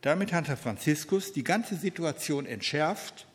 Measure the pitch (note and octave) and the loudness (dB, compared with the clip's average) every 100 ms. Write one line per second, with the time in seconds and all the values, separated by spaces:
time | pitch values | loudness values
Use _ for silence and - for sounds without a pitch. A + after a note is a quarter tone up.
0 | C#3 E3 G3 E3+ D3 C3 - G#2 - D3+ | 4 4 4 0 0 -2 -2 -2 2 2
1 | - F#3+ F#3+ - A#2+ F#3+ A#3 F3+ F3+ E3+ | 2 0 0 -6 2 2 2 -2 -4 -2
2 | E3 C#3+ - C#3+ C#3 A2 - D3 D#3 G#3 | -4 -2 -2 -2 -2 -4 -2 2 2 0
3 | - - - | -8 -16 -20